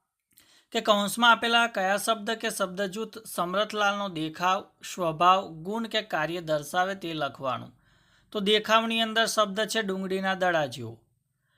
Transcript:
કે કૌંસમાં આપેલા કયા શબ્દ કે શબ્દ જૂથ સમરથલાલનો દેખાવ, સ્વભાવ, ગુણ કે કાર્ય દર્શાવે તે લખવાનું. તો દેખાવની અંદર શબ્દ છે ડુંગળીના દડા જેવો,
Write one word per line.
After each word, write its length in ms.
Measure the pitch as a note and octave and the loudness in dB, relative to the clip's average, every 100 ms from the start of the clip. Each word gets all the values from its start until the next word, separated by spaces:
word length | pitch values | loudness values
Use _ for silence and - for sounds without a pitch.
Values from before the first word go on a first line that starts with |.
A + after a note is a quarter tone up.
| _ _ _ _ _ _ _ | _ _ _ _ _ _ _
કે 100 | A3+ | 0
કૌંસમાં 500 | A3+ G#3 G3+ A3+ A#3+ | 4 4 2 4 6
આપેલા 360 | A3+ A#3 A#3 A#3 | 6 4 4 2
કયા 300 | A3 F#3+ G3+ | 0 0 0
શબ્દ 340 | A3+ A3 G#3 | 0 -2 -2
કે 180 | A3+ A3+ | -4 -4
શબ્દ 320 | - F#3+ F3+ | -2 -4 -2
જૂથ 360 | G3 G3 A3 A3 - | -4 -4 -8 -10 -10
સમરથલાલનો 840 | - F3 F#3+ G#3 G#3+ G3+ G3+ G3+ | -4 -2 -2 -2 0 0 0 -4
દેખાવ, 560 | E3 D#3 D#3 F3+ F#3+ - _ - | -6 -6 -2 0 0 -2 _ -12
સ્વભાવ, 540 | - E3+ D#3 F3+ F#3+ G3 | -4 -2 4 6 6 2
ગુણ 400 | E3 E3+ A3 A3+ | -8 -6 -6 -4
કે 140 | A3 | -4
કાર્ય 400 | G3+ E3 D#3 F3 | -2 -2 -2 -4
દર્શાવે 540 | D#3+ D3+ C#3+ F3+ F#3 F#3+ | -2 -2 0 0 0 -2
તે 180 | F3 | -6
લખવાનું. 680 | D#3 C#3+ - C3+ A#2 A#2+ - _ _ _ _ _ | -4 -4 -4 -4 -4 -8 -18 _ _ _ _ _
તો 80 | G#3+ | -2
દેખાવની 600 | G3 G#3+ G#3+ A3+ A3+ A3+ | 2 2 4 2 4 0
અંદર 240 | A3+ A3 G#3+ | 0 0 0
શબ્દ 400 | A3 G#3 G3 G#3+ | 2 0 0 -2
છે 160 | A3+ | -2
ડુંગળીના 520 | G3+ F#3+ F#3+ F#3+ F#3+ | -2 -4 -2 -2 -2
દડા 320 | F#3 F3+ E3 C#3 | 0 2 2 0
જેવો, 360 | B2 A2+ A#2 _ _ _ _ _ | -4 -10 -12 _ _ _ _ _